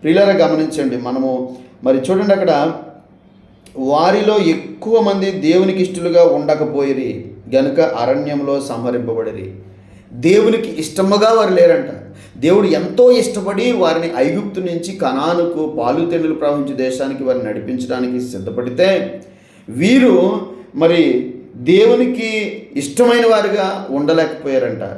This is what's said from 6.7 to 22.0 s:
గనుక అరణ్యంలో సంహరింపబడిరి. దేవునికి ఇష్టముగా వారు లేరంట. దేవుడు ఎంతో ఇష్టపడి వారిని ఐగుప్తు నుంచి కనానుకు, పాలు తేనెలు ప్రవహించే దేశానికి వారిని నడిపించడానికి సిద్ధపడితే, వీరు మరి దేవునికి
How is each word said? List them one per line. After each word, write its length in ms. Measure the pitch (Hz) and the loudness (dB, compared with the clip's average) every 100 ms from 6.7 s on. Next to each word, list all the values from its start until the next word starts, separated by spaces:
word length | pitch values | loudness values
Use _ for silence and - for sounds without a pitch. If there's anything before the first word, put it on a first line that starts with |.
| 139 139 131 123 - - - 113 131 | -2 -2 -2 -4 -8 -12 -18 -2 0
గనుక 240 | 139 127 - 117 | 0 0 0 0
అరణ్యంలో 540 | 120 139 147 143 139 139 127 | -2 -2 -2 -4 -2 -4 -4
సంహరింపబడిరి. 800 | 117 123 123 113 113 110 98 95 98 - - - - - 120 156 | -6 -4 -4 -4 -6 -6 -8 -14 -16 -20 -20 -20 -20 -20 -4 2
దేవునికి 420 | 202 226 - - - | 4 4 0 -2 -8
ఇష్టముగా 460 | 156 - 190 202 214 226 | -8 -2 0 2 4 4
వారు 160 | 202 175 | 2 4
లేరంట. 320 | 170 170 - - - - - - | 6 4 0 -10 -16 -20 -20 -4
దేవుడు 240 | 139 196 196 156 | 2 4 4 0
ఎంతో 260 | 180 - 247 240 | -2 4 6 6
ఇష్టపడి 440 | - 202 196 190 247 214 | 2 -2 -4 -2 -2 0
వారిని 280 | 175 165 170 165 - | 0 0 -4 -2 -2
ఐగుప్తు 340 | 202 208 190 180 | -2 -6 -6 -6
నుంచి 240 | 170 185 190 | -6 -8 -4
కనానుకు, 580 | 143 131 160 170 170 156 151 139 | -4 -2 -2 0 -2 -2 -4 -2
పాలు 260 | 120 147 170 | -2 0 0
తేనెలు 240 | 170 156 156 | -2 -2 -2
ప్రవహించే 340 | 147 143 135 127 127 | -2 -2 -4 -4 -4
దేశానికి 380 | 127 139 127 131 | -2 -6 -4 -2
వారిని 200 | 123 107 | -2 -4
నడిపించడానికి 680 | 104 98 127 123 127 127 123 123 | -6 -6 -6 -6 -4 -4 -4 -8
సిద్ధపడితే, 580 | 101 95 123 123 123 185 190 - - - - _ _ - 120 | -10 -8 -6 -6 0 2 2 -2 -10 -18 -20 _ _ -14 -2
వీరు 340 | 185 262 254 - 190 - - - - 131 | 4 6 6 4 2 -2 -8 -16 -14 0
మరి 200 | 165 175 143 123 - - - - 123 | 2 4 2 2 -4 -12 -18 -8 2
దేవునికి 580 | 185 226 247 | 6 6 4